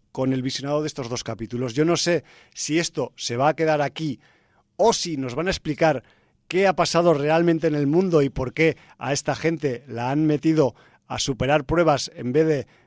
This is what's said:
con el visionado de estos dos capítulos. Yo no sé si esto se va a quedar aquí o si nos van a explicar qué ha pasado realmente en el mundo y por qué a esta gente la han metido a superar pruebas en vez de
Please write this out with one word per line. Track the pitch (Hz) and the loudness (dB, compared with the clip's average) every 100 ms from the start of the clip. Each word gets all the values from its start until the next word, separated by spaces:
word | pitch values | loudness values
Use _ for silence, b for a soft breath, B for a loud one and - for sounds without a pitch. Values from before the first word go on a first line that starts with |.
| _ | _
con | - 131 | -4 -2
el | 131 | -2
visionado | 127 - 139 147 | -2 -6 -4 -2
de | 151 | -4
estos | - 117 | -6 -8
dos | 120 | -8
capítulos. | - 107 110 120 127 | -8 -10 -8 -6 -4
Yo | 113 | 0
no | 156 160 | 2 2
sé | 170 165 b b b | 0 -2 b b b
si | - - 156 | -10 -4 -2
esto | 165 - 123 - | -2 -4 -6 -6
se | - 120 | -6 0
va | 143 | 0
a | 151 | 2
quedar | 160 151 | 0 0
aquí | 139 - 156 117 b b b b _ - | -2 -4 -8 -8 b b b b _ 0
o | 214 | 2
si | - 180 143 | 2 -2 -6
nos | 131 | -6
van | 120 180 | -4 -4
a | |
explicar | - 156 143 160 131 b b b _ - | -4 -6 0 2 0 b b b _ -6
qué | 180 196 | 0 2
ha | |
pasado | 175 170 170 175 | 2 2 4 4
realmente | 147 147 165 170 165 160 | 4 2 2 4 2 0
en | |
el | 151 139 | 0 2
mundo | 165 190 165 | 2 2 2
y | 139 | 2
por | - 123 | -2 -6
qué | - 160 b b - | 0 0 b b -10
a | 127 | -6
esta | 143 - | -4 -4
gente | 127 156 165 147 120 131 | -2 -2 -2 -4 -6 -8
la | 117 123 | -6 -2
han | 143 156 | 0 2
metido | 147 160 160 131 b b b - | 2 2 2 2 b b b -10
a | 120 | -6
superar | - 123 131 151 | -4 -2 0 0
pruebas | 135 165 160 135 - | 2 2 4 2 -2
en | - 120 | -8 0
vez | 135 160 | 2 2
de | 147 b b | 0 b b